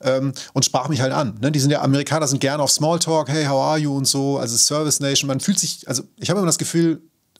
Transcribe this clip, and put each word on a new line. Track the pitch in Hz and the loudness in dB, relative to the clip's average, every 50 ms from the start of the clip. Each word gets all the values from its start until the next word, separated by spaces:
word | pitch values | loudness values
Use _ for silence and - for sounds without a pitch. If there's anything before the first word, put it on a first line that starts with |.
ähm, | - 131 131 135 135 139 131 - - - - | -2 0 0 0 0 -2 -4 -6 -12 -4 -2
und | 139 131 | 0 0
sprach | - - 131 127 - | 2 0 0 0 0
mich | 156 127 | 0 0
halt | 131 131 135 | 0 0 0
an, | 147 147 110 120 107 | 0 -2 -2 -4 -2
ne? | 117 143 | -2 0
Die | 151 147 | 0 2
sind | 131 143 | 2 2
ja, | 147 139 - | 2 2 2
Amerikaner | 135 135 143 143 - 151 160 156 135 | 2 2 2 2 0 0 0 0 0
sind | 135 123 | 0 0
gerne | - 135 143 147 143 | 0 0 0 0 0
auf | 127 | 0
Smalltalk, | - - 147 156 170 165 - 160 160 156 147 139 | 0 0 2 0 0 0 0 0 0 0 0 0
„Hey, | 147 156 151 | -2 0 0
how | 139 139 135 | 0 0 0
are | 135 143 156 156 | 2 2 0 0
you?“ | 151 147 139 | 0 -2 -2
und | 139 135 - | 0 0 0
so, | - 139 139 139 139 131 | 0 0 0 0 0 -2
also | 127 117 117 120 | -2 -2 0 0
Service | - - 147 151 156 151 143 - | 2 2 2 0 0 0 0 0
Nation, | 143 139 139 135 - 139 | 0 0 0 0 0 0
man | 131 135 | -2 -2
fühlt | - - 202 - | 0 0 0 0
sich, | - - - - - - | 0 -2 -6 -8 -8 -6
also | 131 127 - - _ - | -6 -6 -6 -8 _ -8
ich | - - | -4 -2
habe | 175 208 | 0 2
immer | 190 165 | 2 2
das | 151 - | 0 0
Gefühl, | - - - 165 165 165 160 156 - _ _ _ _ _ _ _ | -2 -2 2 2 2 2 2 -2 -6 _ _ _ _ _ _ _